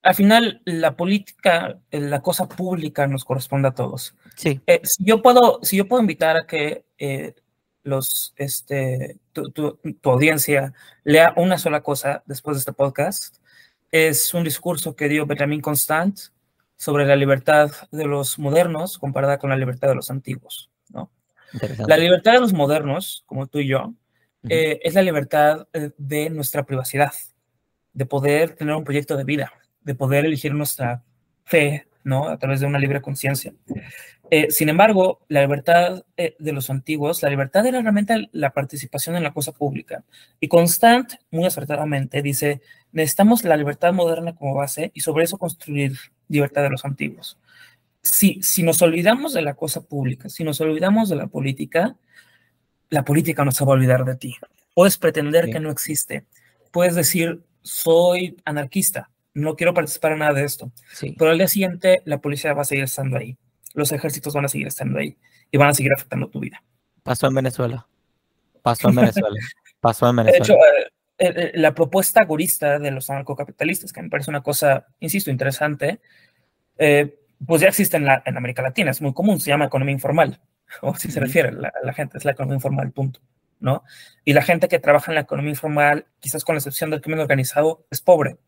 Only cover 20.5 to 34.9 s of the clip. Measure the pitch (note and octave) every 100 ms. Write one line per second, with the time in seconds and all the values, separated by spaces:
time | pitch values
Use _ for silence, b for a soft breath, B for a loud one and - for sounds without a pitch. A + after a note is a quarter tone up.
20.5 | - - _ _ - - _ _ _ B
21.5 | - - A#2+ A2 D#3 E3+ F3+ A3 B3 A#3+
22.5 | F3 C#3+ D3+ C#3 D#3 G3 - _ C3 C3+
23.5 | D3 C#3 C3+ A3+ - _ _ _ _ -
24.5 | D#3+ D#3+ D3+ - F3+ F#3 D3+ C3+ D3+ D3
25.5 | D#3 - E3 D3 _ C#3 D3+ D#3 D#3+ C#3
26.5 | D3 C#3 C3 C3 C#3 D3 - - _ _
27.5 | _ _ _ _ - C3+ C#3 C#3+ D3 E3
28.5 | E3 D3 D#3 C#3+ C#3+ C#3+ C#3+ C3+ D3 C3
29.5 | _ _ _ - C3 C3+ C#3+ D#3 D3 D3
30.5 | D3 C#3+ - A#2+ B2 _ _ _ _ _
31.5 | E3 D3 D3 _ _ C#3 C3 D#3 D3 C3+
32.5 | C3+ C#3 C#3+ C#3 C#3 C#3 C#3 C3+ C#3 -
33.5 | _ - B B B B B _ D#3 D3+
34.5 | - D3+ E3 A3